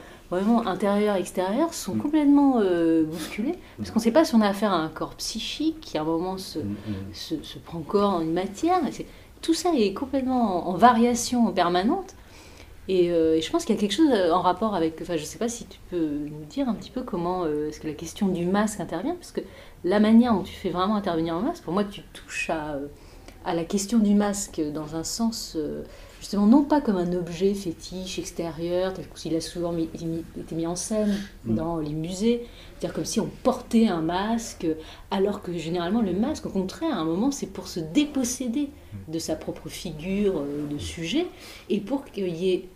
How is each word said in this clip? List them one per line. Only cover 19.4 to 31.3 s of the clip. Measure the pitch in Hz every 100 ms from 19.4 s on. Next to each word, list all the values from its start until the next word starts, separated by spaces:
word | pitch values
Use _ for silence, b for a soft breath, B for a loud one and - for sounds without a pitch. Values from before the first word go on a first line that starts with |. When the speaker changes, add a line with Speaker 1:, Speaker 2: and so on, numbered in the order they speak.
| B B B B
Speaker 1:
la | 175 208
manière | 214 226 247
dont | 190
tu | -
fais | - 190
vraiment | 175 190
intervenir | 214 196 165 165 165
le |
masque, | 269 339
pour | -
moi, | 190
tu | 202 - -
touches | - - - -
à, | 160 151
euh, | 143 143 B B B B B
à | 180
la | 170
question | 165 202 196 233
du | 208
masque | 202 202 202 - - 151
dans | 156 151
un | 160
sens, | 160 - 226 226 - 165
euh, | 147 147 - B B B
justement, | - 196 208
non | 277
pas | 285 294
comme | 285 185
un | 175
objet | 180 170 165 196
fétiche | 202 175 - - 185 190 -
extérieur, | - - 170 151 170 180 190
tel | 185 143 -
qu'il | 160
a | 160
souvent | 160 175 170
mis, | 170 160 -
mis, | 165 165 160 -
été | -
mis | 165 165
en | 175
scène | - 214 208 202 196